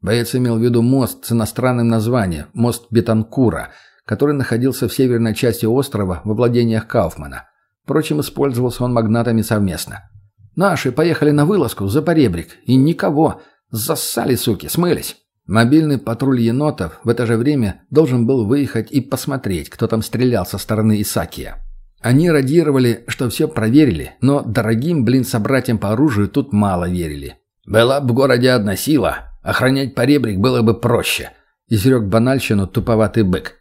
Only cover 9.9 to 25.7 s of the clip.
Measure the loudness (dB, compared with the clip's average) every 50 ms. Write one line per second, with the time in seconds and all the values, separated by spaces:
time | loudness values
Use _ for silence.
9.9 | -14 -18 -18 -20 _ -20 _ _ _ _ -20 -14 _ 0 0 0 0 0 -2 -4
10.9 | 0 0 0 0 2 2 2 2 4 4 2 2 2 2 0 0 -2 -4 -4 -2
11.9 | 0 0 0 2 2 4 4 2 2 -2 -6 -10 -16 -16 _ 2 4 4 4 4
12.9 | 2 0 -2 -2 2 2 2 0 0 -4 -14 _ _ _ _ _ -8 -8 -4 -4
13.9 | -4 -4 -4 -6 -4 -4 0 0 0 0 0 -2 -4 -4 -4 -6 -2 -2 0 0
14.9 | 0 -2 -4 -10 -14 _ _ _ _ _ _ -2 0 2 2 4 4 4 4 2
15.9 | 0 -2 -2 -6 -6 -2 0 0 2 2 2 0 0 0 0 -2 -2 -4 -6 -8
16.9 | -8 -6 -2 -2 0 0 0 0 0 2 2 2 2 2 0 -2 -2 -6 _ _
17.9 | 2 4 4 4 4 0 2 2 2 0 2 0 0 0 0 -2 -2 -6 -6 -2
18.9 | -2 -4 -2 -2 -6 -6 -4 -4 -6 -4 -4 -4 -6 -6 -6 -10 -6 -4 -4 -2
19.9 | 0 -2 -4 -4 -2 0 0 0 2 0 -2 -4 -6 -10 -6 -4 -2 0 2 2
20.9 | 2 2 0 -2 -4 -4 -6 -6 -10 -12 -12 -12 -12 -14 -14 -16 -16 -18 -20 -20
21.9 | _ _ -2 2 4 4 4 4 4 2 2 2 2 2 2 4 2 2 4 2
22.9 | 2 0 -4 -12 -6 -4 -4 -4 -2 -2 -2 -2 0 0 0 4 4 6 4 4
23.9 | 2 -2 -6 -12 -10 _ 0 2 2 2 -2 -2 -4 -2 0 0 0 0 0 -2
24.9 | 0 0 0 2 2 2 0 0 -2 -4 -2 0 0 0 0 0